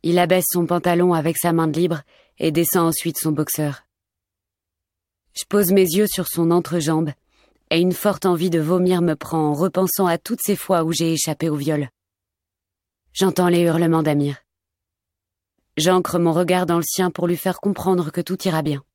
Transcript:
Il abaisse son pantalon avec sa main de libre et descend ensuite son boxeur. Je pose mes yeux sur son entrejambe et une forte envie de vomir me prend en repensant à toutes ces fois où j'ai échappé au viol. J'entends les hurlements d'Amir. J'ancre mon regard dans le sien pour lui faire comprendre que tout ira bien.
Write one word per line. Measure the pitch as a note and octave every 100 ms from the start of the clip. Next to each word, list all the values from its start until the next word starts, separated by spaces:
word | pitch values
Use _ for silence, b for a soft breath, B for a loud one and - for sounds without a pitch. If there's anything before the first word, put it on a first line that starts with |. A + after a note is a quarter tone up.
Il | E3 F3+
abaisse | F3 F#3 F3
son | F3+ E3+
pantalon | F3 F3+ F3 F3+
avec | E3+ D3+ E3
sa | F3
main | E3 D#3+
de | D3+
libre | F3 D#3+ b b b b
et | D#3+
descend | D#3 E3 F3+ E3
ensuite | D#3 E3 -
son | D#3+
boxeur. | D3+ D3+ - D3+ C#3 _ _ _ _ _ _ _ _ _ _ _ _ _ _ _
Je | -
pose | - G#3 F3+
mes | G3
yeux | F#3 F3 G#3
sur | - E3+
son | - E3
entrejambe | F3 E3+ E3+ D3+ D#3+ D#3+ - _ _ _ _ _
et | E3
une | F3+
forte | F3 G#3 F#3+ F#3+
envie | E3+ F3+
de | E3
vomir | D#3 F3+ F3+ F3+
me | E3+
prend | D#3 - D#3+ D3+
en |
repensant | C#3+ F#3 F3+ F#3 - F#3
à | E3+
toutes | - A#3
ces | - G3
fois | - F3+
où | D#3+
j'ai | E3 E3
échappé | D#3+ - D3+ D#3+
au | D3+
viol. | C#3+ D3+ C3+ _ _ _ _ _ _ _ _ _ _ _ _
J'entends | - F#3+ F3+ F3+
les | F3
hurlements | E3+ E3 E3+ D#3+
d'Amir. | D#3 D3 C#3+ C#3 _ _ _ _ _ _ _ _ _ _ _ _ _ -
J'ancre | D#3+ F#3 - F3
mon | E3+
regard | E3 F3 F3+ F3
dans | E3+
le |
sien | D#3+ - F3+
pour | - F3
lui | F3
faire | F#3+ F3+
comprendre | G3+ F#3+ F#3 F3+ D#3+
que | F3
tout | - - F#3+
ira | D#3+
bien. | D3+ C#3+ _